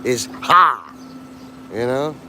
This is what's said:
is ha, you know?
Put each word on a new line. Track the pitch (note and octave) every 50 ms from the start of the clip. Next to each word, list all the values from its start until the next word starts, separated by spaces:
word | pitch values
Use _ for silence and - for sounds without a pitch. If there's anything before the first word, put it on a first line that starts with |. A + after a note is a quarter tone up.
| B2+
is | B2+ B2+ A#2 - - - -
ha, | - - D#3+ F3+ F3+ D#3 C3 G#2 E2+ D2 - - - - - - - - - - - - - - - -
you | - G#2+ A#2+
know? | B2 B2+ C3+ C#3+ D#3 D3+ - -